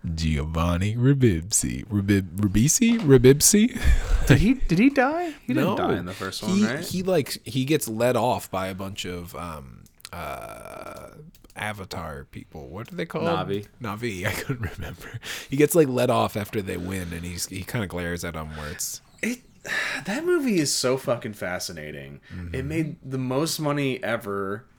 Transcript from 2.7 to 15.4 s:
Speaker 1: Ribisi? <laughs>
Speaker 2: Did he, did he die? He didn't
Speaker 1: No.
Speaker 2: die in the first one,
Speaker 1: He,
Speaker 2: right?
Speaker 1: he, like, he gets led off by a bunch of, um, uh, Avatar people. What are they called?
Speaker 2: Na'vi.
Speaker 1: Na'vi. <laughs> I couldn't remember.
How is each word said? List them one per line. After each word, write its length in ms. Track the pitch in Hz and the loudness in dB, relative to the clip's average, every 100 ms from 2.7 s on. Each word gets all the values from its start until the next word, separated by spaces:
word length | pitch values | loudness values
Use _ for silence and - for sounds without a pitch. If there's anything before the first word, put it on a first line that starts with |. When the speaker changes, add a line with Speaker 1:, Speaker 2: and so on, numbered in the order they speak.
| - 233 233 | 4 4 4
Speaker 1:
Ribisi? 800 | 170 131 127 143 - 208 226 - - - - | 8 10 10 8 6 6 4 4 6 6 6
<laughs> 200 | - - | 4 6
Speaker 2:
Did 120 | 147 | 6
he, 160 | 185 | 6
did 260 | 262 - 165 | 4 4 6
he 100 | 262 | 6
die? 360 | 277 254 320 349 - - | 4 0 0 -6 -8 -4
He 80 | |
didn't 100 | - | 0
Speaker 1:
No. 120 | 175 208 | 0 0
Speaker 2:
die 200 | - 85 | 0 -2
in 60 | 87 | -4
the 60 | |
first 300 | 95 95 - | -8 -8 -6
one, 140 | - 98 | 0 2
Speaker 1:
He, 100 | 107 | 2
Speaker 2:
right? 140 | 139 | 0
Speaker 1:
he, 240 | 175 185 | -4 -4
like, 340 | 185 180 127 - | 0 0 0 -8
he 200 | - 127 | -6 -4
gets 220 | 131 156 - | 0 0 0
led 300 | 110 120 120 | 0 2 2
off 340 | 120 95 - | 2 0 -2
by 160 | 95 95 | -4 -4
a 80 | |
bunch 300 | 95 98 101 | -6 -10 -8
of, 320 | 90 90 85 - | -8 -8 -10 -12
um, 480 | 85 78 65 50 50 _ - | -10 -12 -14 -20 -20 _ -16
uh, 1000 | 85 76 67 55 - - - - - - - 156 - - | -12 -10 -10 -12 -16 -16 -14 -14 -14 -16 -18 -20 -20 -20
Avatar 720 | - 107 104 92 95 80 69 - | -10 -10 -10 -12 -10 -10 -12 -14
people. 340 | - - 165 123 | -18 -16 -16 -14
What 240 | 175 - | -14 -12
are 40 | 180 | -10
they 100 | 170 | -8
called? 200 | 160 160 | -4 -2
Speaker 2:
Na'vi. 420 | 170 92 101 101 - | -2 -2 -6 -6 -12
Speaker 1:
Na'vi. 460 | 113 104 120 95 101 | -10 -6 -6 -4 -4
<laughs> 0 | |
I 60 | |
couldn't 360 | 101 - 127 104 - | -6 -6 -6 -6 -8
remember. 440 | 82 - - 113 - - | -12 -12 -14 -14 -10 -12